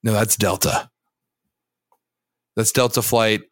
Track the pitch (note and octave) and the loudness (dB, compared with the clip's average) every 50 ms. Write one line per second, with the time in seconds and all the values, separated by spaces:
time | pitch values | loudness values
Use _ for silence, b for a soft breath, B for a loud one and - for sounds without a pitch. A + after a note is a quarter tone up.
0 | - A2 G#2+ G2+ A2+ A2 - - G#2+ F#2 F2 E2 - D#2+ - - - - _ _ | -2 0 0 0 0 0 0 0 0 0 0 0 -2 -2 -2 -4 -6 -8 _ _
1 | _ _ _ _ _ _ _ _ _ _ _ _ _ _ _ _ _ _ _ _ | _ _ _ _ _ _ _ _ _ _ _ _ _ _ _ _ _ _ _ _
2 | _ _ _ _ _ _ _ _ _ _ _ A2 A2 A2 - C3 B2 A#2+ - B2 | _ _ _ _ _ _ _ _ _ _ _ -2 -2 0 2 2 0 2 0 -2
3 | A2+ - - A#2 A2+ A2 G#2+ G#2 - _ | -2 0 2 2 2 2 0 -2 -4 _